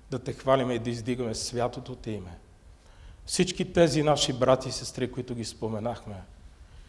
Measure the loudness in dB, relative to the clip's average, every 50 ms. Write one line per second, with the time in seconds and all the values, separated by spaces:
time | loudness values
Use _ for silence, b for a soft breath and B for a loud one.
0 | b -8 -8 -6 -6 -8 -10 -2 4 4 4 6 4 2 0 -2 -2 -4 -4 -4
1 | -2 -4 -2 -2 -2 -4 -4 -4 -6 -4 -2 -2 -2 -2 -2 -6 -10 -10 -12 -8
2 | -6 -6 -6 -6 -8 -12 -14 -16 -20 -20 -20 -20 -20 b b b b b b b
3 | b b b b b -2 0 2 2 2 0 -2 -4 2 6 6 6 6 6 4
4 | 4 4 4 4 2 0 2 4 6 6 6 6 4 -2 -6 -6 -8 -8 -4 -4
5 | -4 -4 -4 -8 -8 -6 -6 -6 -6 -8 -6 -6 -4 -4 -4 -2 -4 -4 -4 -6
6 | -10 -12 -12 -12 -14 -16 -20 -20 -20 b b b b b b b b